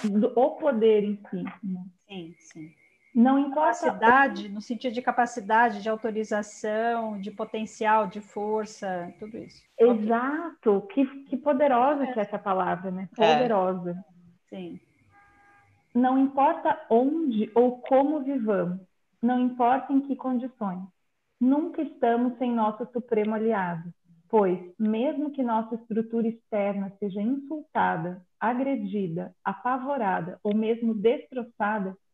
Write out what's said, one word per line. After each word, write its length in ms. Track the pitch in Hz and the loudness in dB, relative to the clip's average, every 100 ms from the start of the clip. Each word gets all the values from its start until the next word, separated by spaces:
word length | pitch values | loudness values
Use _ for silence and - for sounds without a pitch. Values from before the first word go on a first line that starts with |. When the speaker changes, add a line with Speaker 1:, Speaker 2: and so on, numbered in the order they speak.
| 214 202 | 0 2
Speaker 1:
Do, 140 | - 233 | 2 2
o 160 | 285 294 | 2 2
poder 480 | 311 226 220 214 | 0 4 4 4
em 140 | 208 202 - | 2 -6 -8
si, 140 | 185 190 - | -8 -8 -8
né? 200 | 196 180 185 _ _ | -8 -8 -12 _ _
Speaker 2:
Sim, 260 | 190 165 170 | -16 -14 -18
sim. 340 | - 165 160 _ _ _ _ | -20 -18 -18 _ _ _ _
Speaker 1:
Não 260 | 247 254 269 | 4 4 4
importa 220 | 285 285 320 330 311 | 0 2 0 2 -2
Speaker 2:
Capacidade, 560 | 190 226 262 277 202 | 2 6 6 4 0
Speaker 1:
onde 80 | 202 | -8
Speaker 2:
no 120 | 202 | -12
sentido 320 | - 226 254 | -10 -8 -6
de 80 | 226 | -4
capacidade, 800 | 247 240 240 247 196 220 240 208 | -2 0 -2 -4 0 2 4 0
de 60 | 214 | -4
autorização, 1300 | 220 233 214 214 214 208 - 214 214 233 233 220 208 | -4 -4 -4 -2 -4 -4 -8 -4 -2 -2 -2 -4 -6
de 120 | 202 | -10
potencial, 760 | 202 220 220 220 - 214 220 202 | -10 -8 -6 -8 -2 2 4 2
de 120 | 208 | -6
força, 920 | 208 208 208 214 208 - 196 180 175 - | -12 -6 -4 -2 -4 -8 -6 -6 -8 -12
tudo 180 | 214 226 | -14 -14
isso. 260 | - - _ - | -16 -20 _ 4
Ok. 240 | 233 226 | 6 6
Speaker 1:
Exato. 760 | 214 226 254 311 339 - 226 196 196 | 0 0 0 -4 -8 -2 2 2 0
Que, 120 | - 269 - - | 0 0 -2 -10
que 120 | 254 | -4
poderosa 680 | 285 277 285 240 262 294 | 0 2 4 4 4 2
Speaker 2:
É. 80 | 262 | -2
Speaker 1:
que 80 | 240 | -2
é 40 | |
essa 140 | 208 202 | -4 -4
palavra, 520 | 208 190 180 175 190 | -2 0 0 -2 -4
né? 160 | 185 190 - | -8 -10 2
Speaker 3:
É. 180 | 165 151 | 4 4
Speaker 1:
Poderosa. 680 | 247 208 185 185 175 175 - _ - _ _ | 2 2 0 -2 -6 -8 -12 _ -20 _ _
Speaker 2:
Sim. 300 | 196 175 180 _ _ _ _ _ _ _ _ _ _ _ | -14 -12 -14 _ _ _ _ _ _ _ _ _ _ _
Speaker 1:
Não 260 | 240 254 262 | 0 2 4
importa 580 | 269 - 285 330 320 - - | 2 4 2 2 0 -2 2
onde 600 | 226 269 320 311 214 214 240 | 4 4 0 0 0 2 4
ou 240 | 247 247 | 4 2
como 400 | - 254 285 302 | 2 4 4 0
vivamos, 600 | 262 277 214 190 175 185 - _ _ _ | -2 -2 0 0 0 -4 -10 _ _ _
não 180 | 233 247 | 0 2
importa 540 | 247 247 240 262 - | 0 2 2 2 2
em 80 | 277 | 0
que 140 | 277 240 | 0 -4
condições, 680 | 262 254 254 - 202 180 190 _ _ _ _ _ | -2 -4 -6 -8 -8 -6 -12 _ _ _ _ _
nunca 420 | 247 285 339 - | 2 2 0 -4
estamos 560 | 285 - 233 233 247 247 | -6 -2 0 2 0 -2
sem 140 | 254 | -2
nosso 340 | 233 214 214 247 | 0 0 -2 -6
supremo 420 | 247 240 214 214 | -8 -2 0 0
aliado, 600 | 220 220 214 180 170 170 - _ _ _ | 0 0 0 -2 -6 -10 -16 _ _ _
pois, 300 | 220 190 180 - - | 4 4 2 -6 -2
mesmo 540 | 214 220 277 285 294 | 0 0 0 -2 -4
que 100 | 269 | -2
nossa 340 | 240 220 226 226 | 0 0 -2 -8
estrutura 520 | - 220 226 233 226 | -4 -4 -2 -2 -2
externa 640 | 226 _ 208 202 202 196 - | -4 _ -2 -2 -2 -6 -6
seja 220 | 202 196 | -6 -4
insultada, 1000 | 214 277 277 311 - 226 185 180 170 185 - _ | -2 -4 -6 -10 -6 -2 0 0 -4 -8 -16 _
agredida, 960 | 214 247 269 262 202 202 185 170 180 - | -2 -2 -2 -2 -4 -4 -4 -4 -8 -8
apavorada 920 | 196 196 247 262 262 277 202 185 170 - | -8 -4 -4 -4 -2 -2 -2 -2 -4 -6
ou 100 | 214 | -2
mesmo 400 | 208 220 233 233 | 0 0 0 0
destroçada, 1000 | 214 214 285 - 254 233 _ 208 214 190 190 _ | 2 2 0 -4 -10 -10 _ -2 -2 -4 -10 _